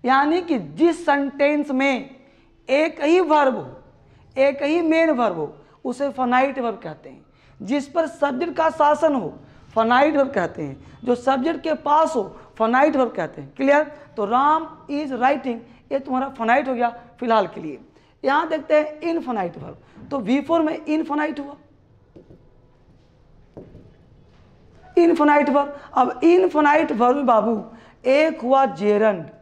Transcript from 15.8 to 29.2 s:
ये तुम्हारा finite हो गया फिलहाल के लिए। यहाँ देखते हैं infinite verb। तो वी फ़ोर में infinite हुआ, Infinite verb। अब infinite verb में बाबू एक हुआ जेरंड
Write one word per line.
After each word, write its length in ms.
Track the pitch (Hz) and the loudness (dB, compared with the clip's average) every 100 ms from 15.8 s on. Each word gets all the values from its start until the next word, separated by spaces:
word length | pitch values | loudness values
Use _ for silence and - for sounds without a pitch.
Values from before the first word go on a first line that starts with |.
| _ | _
ये 80 | 269 | -6
तुम्हारा 280 | 269 254 269 | -4 -4 -4
finite 380 | 262 226 254 269 | -4 0 0 0
हो 60 | |
गया 160 | 247 240 233 - - | -2 -4 -4 -20 -10
फिलहाल 280 | 247 226 185 | 0 0 0
के 140 | - | -6
लिए। 180 | 160 127 - _ _ _ | -12 -14 -18 _ _ _
यहाँ 240 | 254 285 330 | 0 0 0
देखते 300 | 311 277 302 | -6 0 0
हैं 200 | 302 302 | 0 -6
infinite 560 | 330 330 254 226 180 151 | -4 -4 -4 -6 -6 -8
verb। 500 | 165 151 - - - | -18 -18 -20 -20 -8
तो 80 | 277 | -8
वी 200 | 196 269 | -2 -2
फ़ोर 200 | 277 330 | 0 0
में 140 | 311 330 | 0 -4
infinite 600 | - 311 - 294 302 302 | -4 -4 -2 -4 -4 -6
हुआ, 160 | 277 294 _ _ _ _ _ - - - - _ _ _ _ _ _ _ _ _ _ - - - - _ _ _ _ _ _ _ _ - - - | -12 -16 _ _ _ _ _ -20 -20 -20 -20 _ _ _ _ _ _ _ _ _ _ -20 -20 -20 -20 _ _ _ _ _ _ _ _ -20 -4 2
Infinite 520 | 339 339 294 294 285 | 4 4 4 4 4
verb। 300 | 277 285 - - | 0 0 -8 -6
अब 260 | - 247 - | 0 0 2
infinite 680 | 330 359 370 294 294 302 320 | 4 4 4 2 4 4 0
verb 240 | 247 240 277 | 0 2 2
में 100 | 254 | 2
बाबू 380 | 226 208 220 190 - - _ 247 | 2 2 -4 -6 -20 -20 _ 0
एक 340 | 277 311 320 | 2 2 0
हुआ 240 | 233 269 269 | 0 2 2
जेरंड 600 | 156 208 208 220 185 | 0 0 2 2 0